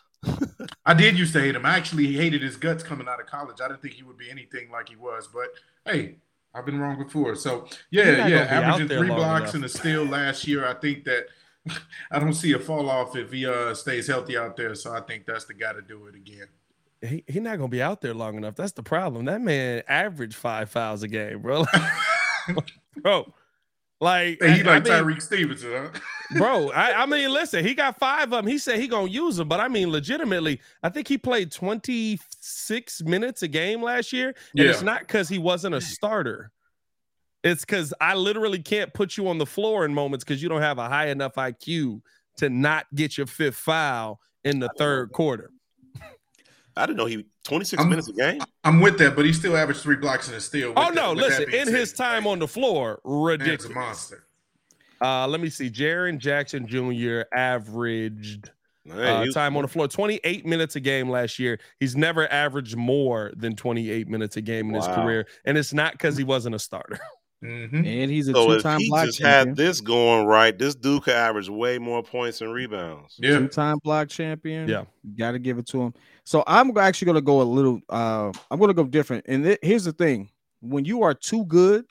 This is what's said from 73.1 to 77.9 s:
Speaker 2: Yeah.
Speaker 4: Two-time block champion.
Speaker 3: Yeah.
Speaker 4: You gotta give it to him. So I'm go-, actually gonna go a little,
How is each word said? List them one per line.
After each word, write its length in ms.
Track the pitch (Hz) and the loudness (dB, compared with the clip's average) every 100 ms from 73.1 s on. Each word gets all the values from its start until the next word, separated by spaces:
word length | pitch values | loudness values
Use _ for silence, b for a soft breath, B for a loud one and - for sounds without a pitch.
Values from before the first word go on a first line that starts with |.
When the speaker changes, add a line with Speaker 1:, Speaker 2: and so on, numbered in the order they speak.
| - | -2
Speaker 2:
Yeah. 180 | 127 143 | 2 4
Speaker 4:
Two-time 400 | 135 - 151 151 | 2 0 0 -2
block 240 | 151 151 147 | -2 -2 -2
champion. 580 | - 160 156 160 160 160 | -4 -6 -6 -8 -6 -4
Speaker 3:
Yeah. 180 | 107 - _ | -4 -6 _
Speaker 4:
You 100 | 104 104 | -16 -6
gotta 200 | 117 123 | -4 -4
give 200 | 127 120 | -4 -4
it 80 | 117 | -4
to 160 | 131 | -4
him. 120 | 120 - b b | -4 -6 b b
So 180 | - 156 - | 0 2 6
I'm 260 | 185 262 | 6 6
go-, 80 | 208 | 6
actually 260 | 196 - 175 | 4 4 2
gonna 140 | 160 | 4
go 220 | 139 139 | 6 6
a 20 | |
little, 340 | 120 127 135 117 - | 6 4 4 2 -2